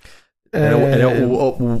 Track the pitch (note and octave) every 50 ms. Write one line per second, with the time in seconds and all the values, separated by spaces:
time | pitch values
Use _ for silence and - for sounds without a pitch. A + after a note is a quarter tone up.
0 | _ - - - _ _ _ _ _ _ - E3 D3+ D3 - - C#3 C#3 C#3 B2+
1 | C3 B2+ A#2+ A#2 C3 B2 B2+ B2+ C#3+ C3 B2+ - B2+ A#2+ A#2 A#2